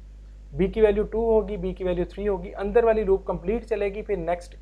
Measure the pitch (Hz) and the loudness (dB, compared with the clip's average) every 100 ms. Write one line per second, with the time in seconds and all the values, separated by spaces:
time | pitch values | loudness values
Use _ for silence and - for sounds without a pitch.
0 | - - - - - 143 190 220 214 202 | -18 -18 -18 -18 -8 0 0 4 4 4
1 | 202 220 226 220 196 208 185 185 180 180 | 0 0 4 4 2 -2 -6 -4 -2 0
2 | 175 - 208 185 190 - 196 226 226 220 | -2 -4 -2 -2 -4 -6 0 4 4 4
3 | 190 190 - 170 175 226 233 208 202 208 | 4 2 0 -4 -2 -2 -2 -2 -2 -4
4 | 214 185 165 175 - - | -4 -4 -2 -4 -6 -14